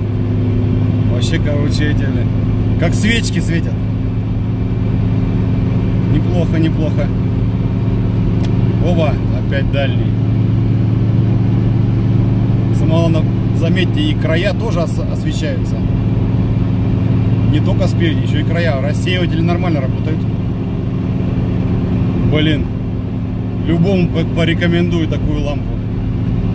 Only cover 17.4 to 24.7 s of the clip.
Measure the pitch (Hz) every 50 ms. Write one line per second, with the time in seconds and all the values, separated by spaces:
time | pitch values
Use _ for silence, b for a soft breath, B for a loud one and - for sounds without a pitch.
17.4 | - - - - - 190 185 - 180 - - - 175 160 143 135 - - - -
18.4 | - 165 165 165 170 165 143 131 143 147 147 - - 175 185 185 175 165 160 165
19.4 | 165 170 175 170 180 175 160 139 - - - - - - - - - - - -
20.4 | - - - - - - - - - - - - - - - - - - - -
21.4 | - - - - - - - - - - - - - - - - - - 143 156
22.4 | 151 156 147 131 - - - - - - - - - - - - - - - -
23.4 | - - - - - - 165 165 165 202 196 185 170 - - 170 160 - - 170
24.4 | 165 160 165 165 175 170